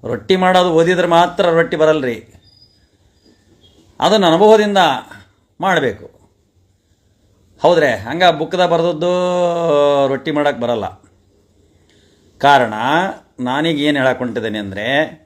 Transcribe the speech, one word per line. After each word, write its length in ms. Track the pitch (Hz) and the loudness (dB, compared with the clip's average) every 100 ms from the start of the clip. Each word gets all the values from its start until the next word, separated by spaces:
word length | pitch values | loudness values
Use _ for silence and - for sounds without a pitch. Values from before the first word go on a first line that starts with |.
ರೊಟ್ಟಿ 320 | 113 120 - 190 | -8 -10 -2 0
ಮಾಡೋದು 360 | 185 185 180 | 2 2 2
ಓದಿದ್ರೆ 360 | 160 170 180 170 | 2 2 0 2
ಮಾತ್ರ 420 | 170 175 175 180 | 2 2 0 0
ರೊಟ್ಟಿ 280 | 165 165 160 | 2 0 0
ಬರಲ್ರಿ, 600 | 156 156 131 110 - _ _ _ _ _ _ _ _ _ _ _ _ _ _ _ _ _ | 2 2 -2 -8 -14 _ _ _ _ _ _ _ _ _ _ _ _ _ _ _ _ _
ಅದನ್ನು 280 | 151 208 180 | 0 2 2
ಅನುಭವದಿಂದ 500 | 165 214 220 208 196 170 127 - - - _ _ _ | 4 6 4 4 2 0 -2 -8 -20 -20 _ _ _
ಮಾಡಬೇಕು. 720 | 180 175 135 95 - _ _ _ _ _ _ _ _ _ _ _ _ _ _ _ | -2 0 -2 -6 -16 _ _ _ _ _ _ _ _ _ _ _ _ _ _ _
ಹೌದ್ರೆ? 340 | 151 175 147 110 | 2 2 2 -2
ಹಂಗೆ 420 | 107 156 180 156 | -6 0 0 2
ಬುಕ್ದಾಗ 320 | 160 180 175 | -4 -2 0
ಬರೆದದ್ದು 420 | 165 170 165 175 180 180 180 175 170 170 147 143 143 139 | 0 -2 -2 -2 -2 -2 -2 -2 -2 0 2 2 2 0
ರೊಟ್ಟಿ 240 | 135 143 | -2 -4
ಮಾಡೋಕ್ಕೆ 300 | 147 143 131 | -2 -2 -2
ಬರಲ್ಲ. 240 | 120 117 92 - _ _ _ _ _ _ _ _ _ _ _ _ _ _ | -4 -4 -6 -12 _ _ _ _ _ _ _ _ _ _ _ _ _ _
ಕಾರಣ, 360 | 139 139 117 107 120 156 190 - _ - | 2 4 2 -2 -2 -2 -2 -8 _ -10
ನಾನೀಗ 400 | 123 135 165 151 | -6 -2 -2 -2
ಏನು 200 | 147 147 | -2 0
ಹೇಳಕ್ಕೆ 200 | 131 123 | 0 -2
ಹೊಂಟಿದ್ದೇನೆ 400 | 123 113 110 107 | -6 -6 -6 -6
ಅಂದರೆ 640 | 101 95 110 139 156 - | -8 -8 -2 -2 -2 -6